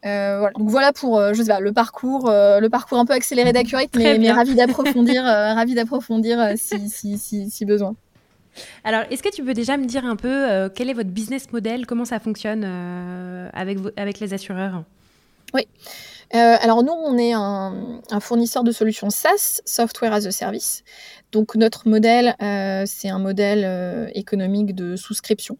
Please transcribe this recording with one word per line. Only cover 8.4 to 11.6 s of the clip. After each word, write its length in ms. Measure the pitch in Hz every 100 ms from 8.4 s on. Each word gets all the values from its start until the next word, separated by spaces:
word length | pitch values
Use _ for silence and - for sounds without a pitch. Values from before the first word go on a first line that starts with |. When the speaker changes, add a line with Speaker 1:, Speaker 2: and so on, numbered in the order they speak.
| _ - - -
Speaker 2:
Alors, 180 | 220 220 233
est-ce 140 | 277
que 100 | 403
tu 100 | 392
peux 120 | 262 233
déjà 220 | 240 285
me 80 | 254
dire 200 | 254 247
un 100 | 220
peu, 340 | 247 269 269
euh, 200 | 190 190
quel 160 | 190 247
est 40 |
votre 160 | 247 196
business 420 | 185 214 262 262
model, 360 | 240